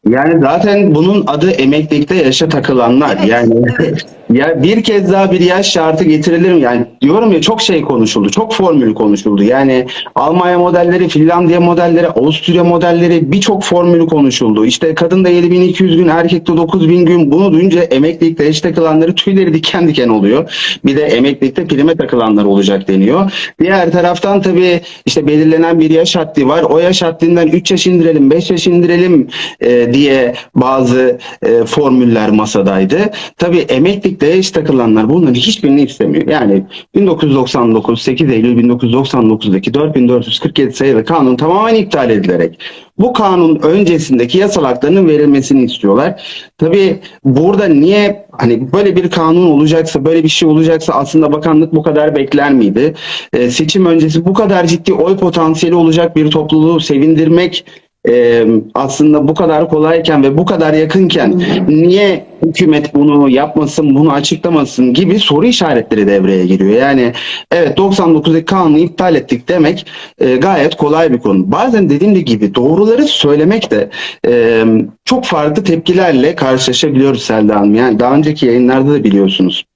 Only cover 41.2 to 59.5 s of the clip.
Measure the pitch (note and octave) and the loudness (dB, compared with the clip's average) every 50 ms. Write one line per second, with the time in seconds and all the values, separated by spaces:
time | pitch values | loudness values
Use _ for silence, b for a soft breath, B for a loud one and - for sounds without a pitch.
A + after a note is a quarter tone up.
41.2 | C3+ B2+ B2+ B2 D3 D#3 F3 G3+ A3 A#3 A3+ A3 G3 G3 - D3 C3 A#2 A3 G2+ | 2 0 0 0 0 0 0 0 0 0 0 0 0 -2 -2 -2 0 0 0 0
42.2 | - F2+ F2+ - - - - B B B B B B B B - G3 B3 B3 - | 0 -2 -2 -2 -2 -4 -6 B B B B B B B B -2 -2 0 0 0
43.2 | G#3+ G3 F#3 F3+ E3+ E3 D#3 C#3 - D#3 E3+ G3+ G3+ E3+ E3+ D#3 D#3+ - C3 A#2 | 0 0 2 2 2 2 2 0 0 0 2 2 2 0 0 -2 0 -2 0 0
44.2 | A#2+ A#2+ - F#3 G3+ G3+ G3+ F3 D3 C3 B2 - - D3 F3 G3 F#3+ D#3+ D3+ D3 | 0 0 0 0 0 0 -2 -2 -2 -2 -2 -2 0 0 2 2 2 2 2 2
45.2 | D3 D3 C#3 C#3 C3+ - C#3 C3+ B2 A#2 - - - G2 G2 A#2+ D3 F3+ F#3+ B | 2 2 2 0 0 0 0 0 0 0 -4 -2 -2 0 0 0 0 -2 -6 B
46.2 | B B B B B B _ _ D#3 E3 E3+ G3+ F#3+ F#3 G3 - B B B B | B B B B B B _ _ -2 0 2 2 2 0 -2 -4 B B B B
47.2 | _ C3+ B2+ C#3 D#3+ F#3+ G3+ G3 G#3 F#3 D#3 C#3 D3+ F3+ G3+ G#3 G#3 G3+ G3+ - | _ 0 0 2 2 2 0 0 0 2 2 2 4 2 2 2 0 0 -2 -6
48.2 | - _ - - B2 A#2+ A#2 A2+ C3 C3 - G3 G3+ G3 E3+ F3+ F3+ E3+ - F3 | -12 _ -8 -4 0 0 0 0 -2 -2 -2 0 0 2 0 0 -2 -2 -2 -2
49.2 | D#3+ D#3+ D#3+ F3 F3+ F3 D3 C#3 D3+ D3+ D#3+ E3 D#3+ D#3 - D3 C3+ D#3 E3 E3 | 0 2 2 2 2 2 2 2 2 2 2 0 -2 -2 -4 -2 0 0 0 0
50.2 | D#3+ D#3+ - - F3+ D#3+ D3+ D#3 D#3+ D#3+ E3 D#3 D#3 - - C3+ C#3+ D3+ - D#3+ | 0 0 0 0 0 2 2 2 2 2 0 0 -2 -2 -2 -2 -4 0 0 0
51.2 | D#3 D3 D3 D3+ D3+ E3 D#3 D#3 D#3+ D#3+ D#3+ D3+ D3+ E3 D3 D3+ D3+ D3+ D3 C#3+ | 2 2 -2 -2 -2 0 2 2 0 0 -2 -2 -2 0 0 0 0 0 0 -2
52.2 | C3+ C3+ C#3+ C#3+ C#3+ C#3+ C#3 B2+ A2 G2 G2 A2+ C3+ D#3+ D#3 B B B B B | -2 0 0 0 0 2 2 2 2 2 0 0 0 -2 -2 B B B B B
53.2 | B B - A2 B2 A#2+ B2 - D#3+ D#3 - G3 F#3 E3+ E3 E3 D#3+ D#3 D#3 E3 | B B -4 -2 -2 -2 -2 -2 -4 -2 0 0 2 2 2 2 2 0 0 0
54.2 | E3+ F#3 F#3+ G#3+ G#3+ F#3+ G3 F3+ E3+ D#3+ E3+ E3+ - - F#3+ - D#3+ F3+ G3 F#3+ | 0 0 0 0 0 0 0 0 0 0 -2 -2 0 -2 0 0 0 0 0 0
55.2 | F#3+ F3 - F3 D#3+ D#3+ D#3+ D#3+ - E3+ F3 F3 E3 E3 D#3+ E3+ E3 E3 E3 D#3 | 0 -2 0 0 0 0 0 0 0 0 2 2 2 2 2 2 0 0 0 0
56.2 | D#3 D3+ D3+ D#3+ D3+ D3+ D#3+ D#3 D#3 D#3+ E3+ D#3 D#3 - D3 C3+ D3 D#3 D#3+ D3+ | 0 0 0 -2 -2 0 0 2 2 2 0 0 -2 -2 0 2 2 2 2 2
57.2 | D#3+ D#3+ D#3+ F3 F3+ F3+ F3+ - B B B B B B _ _ _ - A#2 B2 | 2 2 2 2 0 0 -4 -8 B B B B B B _ _ _ 0 2 2
58.2 | A#2+ A#2+ A#2 A#2 A2+ A2 A2+ G#2+ G#2+ - - - C#3 C3+ C3+ - D3+ D3+ D3+ D3+ | 2 2 2 2 2 2 0 0 -2 -4 -6 -6 -4 -4 -2 0 2 2 2 2
59.2 | C#3 C#3+ D#3 D#3 F#3 G3+ | 0 0 0 0 0 0